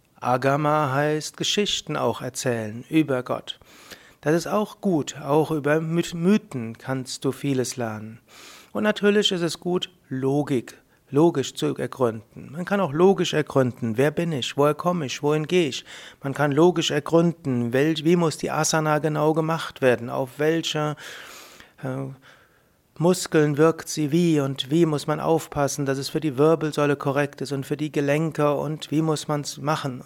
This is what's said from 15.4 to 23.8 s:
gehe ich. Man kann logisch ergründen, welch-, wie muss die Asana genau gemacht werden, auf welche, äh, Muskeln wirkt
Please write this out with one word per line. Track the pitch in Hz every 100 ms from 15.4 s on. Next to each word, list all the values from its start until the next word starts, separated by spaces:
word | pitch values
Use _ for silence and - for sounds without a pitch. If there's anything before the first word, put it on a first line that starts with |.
| 156
gehe | 180 156
ich. | 117 - - - -
Man | 139
kann | 131 147
logisch | 139 175 170 139
ergründen, | 143 - 160 170 165 139 123 120
welch-, | 123 151 156
wie | 151 175
muss | 165 -
die | -
Asana | 135 156 160 156 151
genau | 156 151 151
gemacht | 156 160 165 - -
werden, | 131 113 120
auf | 131 131 127
welche, | 151 165 160 156 151 147 - - - - - - - _
äh, | 135 131 135 135 - - _ _ _ _ _ -
Muskeln | 160 180 - 165 151 143
wirkt | 160 160